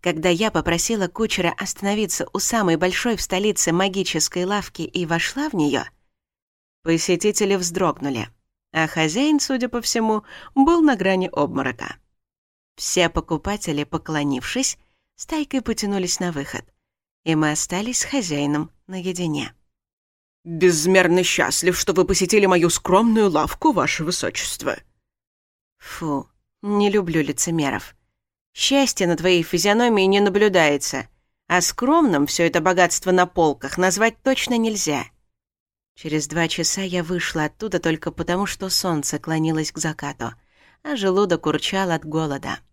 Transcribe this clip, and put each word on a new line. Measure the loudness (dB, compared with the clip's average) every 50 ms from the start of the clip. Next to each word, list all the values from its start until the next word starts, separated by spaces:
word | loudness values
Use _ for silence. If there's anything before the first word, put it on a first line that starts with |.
Когда | -2 -4 -4 0 2 0
я | 2 2 0 0
попросила | 0 0 0 0 0 0 0 -2 0 -2 -2
кучера | -4 _ -4 -2 -2 0 0 0 -2 -2
остановиться | -4 -8 -8 -8 -4 -2 -2 0 0 -2 -2 -2 -6 -6 -6 -4
у | -4
самой | -4 -2 0 0 2 2 2
большой | 2 2 0 0 -2 -2 -2 -2
в | -2
столице | -4 -4 -2 0 0 0 0 0 0 0
магической | 2 2 0 0 0 -2 -4 -2 0 -2 -2 -2 -2 -4 -2
лавки | -2 -2 -4 -4 -8 _ -10
и | -10 -6 -4 -6 -2
вошла | -2 -2 -2 -2 -4 -4 -4 -6 -4
в | 0
нее, | 0 0 2 0 -2 -4 -6 _ _ _ _ _ _ _ _ _ _ _ _ _ _ _ _ _ _
посетители | _ 0 0 0 2 0 0 2 2 0 0 2 2 2 2
вздрогнули, | 0 0 -4 -2 0 0 0 0 -2 -4 -4 -4 -4 -6 -10 _ _ _ _ _ _ _ _
а | -2 -2 -2
хозяин, | 0 0 0 0 0 2 2 2 2 2 2
судя | 2 0 -2 -2 -2 -4
по | -4 -4
всему, | -4 -2 -2 0 0 0 0 -2 -4 -8 -20 -20 -20 -4 _
был | 4 4 6 6 6
на | 6 4 4
грани | 4 2 2 2 2 0 -2
обморока. | -2 -2 -2 0 -2 -2 -4 -4 -4 -6 -10 -12 -12 _ _ _ _ _ _ _ _ _ _ _ _ _ _ _ _
Все | -10 -8 -2 0 0 0 2
покупатели, | 0 -4 -4 -4 -6 -4 -2 -6 -6 -6 -4 -4 -4 -4 -4
поклонившись, | _ -6 -8 -6 -4 -4 -2 0 -2 -2 -2 -4 -4 -4 -2 -2 -4 -6 _ _ _ _ _ _ _ _
стайкой | _ -10 -6 -6 -6 -4 _ -4 -4
потянулись | -4 -4 -6 -4 -4 -2 -2 -2 -2 -4 -4 -4
на | -4 -4
выход, | -4 -6 -8 -8 -12 -14 -14 _ _ _ _ _ _ _ _ _ _ _ _
и | 0 2
мы | 2 2 2
остались | 0 -2 -4 -4 -4 -4 -4 -4 -4 -4
с | -4
хозяином | -2 -2 -4 -2 -2 -2 -2 0 0 -2 -2 -4 -6 _ _ _
наедине. | -12 -10 -6 -6 -6 -4 -4 -4 -4 -4 -4 -6 -10 _ _ _ _ _ _ _ _ _ _ _ _ _ _ _ _ _ _ _
"Безмерно | -10 -2 4 4 4 4 4 2 4 6 6 6 6 4 2 2
счастлив, | 0 0 0 0 0 -2 0 0 0 0
что | 0 -2 0 2
вы | 2 2
посетили | 2 2 0 2 2 4 4 4
мою | 4 4 4 2 2
скромную | 0 -2 0 2 4 4 4 4 4 4 2 2
лавку, | 2 0 -2 -2 -4 0 2 2
ваше | 2 2 0 -2 -2 -4 -4
высочество". | -4 -4 -4 -4 -6 -6 -6 -6 -6 -8 -6 -6 -6 -6 -6 _ _ _ _ _ _ _ _ _ _ _ _ _ _ _ _ _ _ _
Фу, | _ -18 -16 -12 -8 -6 -4 -4 -4 -6 _ _ _ _ _ _ _
не | -4 0 2 4 4 4
люблю | 4 2 0 2 0 0
лицемеров. | 0 0 -2 -4 -2 -2 0 0 0 0 -2 -4 -8 -12 -20 _ _ _ _ _ _ _ _ _ _ _ _
Счастья | -4 0 2 4 4 2 2 0 0 2
на | 2 2
твоей | 2 4 4 4 4 2
физиономии | 0 -2 0 2 4 4 4 4 4 4 4 4
не | 4 4 4
наблюдается, | 4 4 4 4 4 6 6 6 4 4 2 0 -2 -4 -6 -8 -10 _ _ _ _ _ _ _ _
а | 0 0 2
скромным | 2 0 -2 -2 2 4 4 4 4 4 4 2 2
все | 0 0 0 0
это | 2 2 2
богатство | 2 2 4 4 4 2 2 -2 0 2
на | 4 4 4
полках | 2 _ 2 2 2 2 -2 -8 -8 -2
назвать | 2 2 2 2 2 0 0 0 _ _
точно | 0 0 0 0 -2 0
нельзя. | 0 0 0 -2 -2 -2 -2 -2 -4 -4 -8 _ _ _ _ _ _ _ _ _ _ _ _ _ _ _ _ _
Через | -14 -8 -4 -4 -4 -4
два | -4 -2 -2 -2
часа | -2 -2 -2 -2 -2 -2 -4
я | -4 -4 -4 -4 -2
вышла | -2 -4 -4 -4 -4 -2 -2 -2
оттуда | -4 -4 _ -8 -4 -4 -2
только | 0 0 -2 -2 -4 -8
потому, | -6 -6 -4 -2 -2 -2 -2
что | -4 -6 -8 -6 -2
солнце | -2 -2 0 0 -2 -2 -2 -4 -6 -6
клонилось | -4 -4 -2 0 0 0 0 -2 -4 -4
к | -6
закату, | -6 -6 -6 -6 -6 -8 -10 -8 -8 -10 -10 -10 _ _ _ _ _ _ _ _ _ _
а | -8 -6
желудок | -2 0 2 2 2 2 2 0 0 0
урчал | -2 -2 0 -2 -2 -2 -2 -2 -2
от | -2 -4 -4
голода. | -4 -4 -2 -2 -2 -4 -6 -6 -8 -8 -8 _ _